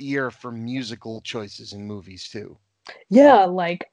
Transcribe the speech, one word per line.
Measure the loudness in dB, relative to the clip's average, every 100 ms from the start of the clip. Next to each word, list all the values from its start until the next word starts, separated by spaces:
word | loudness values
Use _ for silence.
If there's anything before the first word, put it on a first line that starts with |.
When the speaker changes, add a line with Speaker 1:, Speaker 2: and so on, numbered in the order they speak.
Speaker 1:
ear | -6 -4 -4
for | -8 -12
musical | -10 -8 -8 -8 -10 -12 -14
choices | -10 -10 -10 -14 -16
in | -14 -12
movies, | -14 -16 -18 -16
too. | -14 -16 -20 _ _ -20 -20 2
Speaker 2:
Yeah, | 6 8 8 4
like, | 0 -4 -6 -6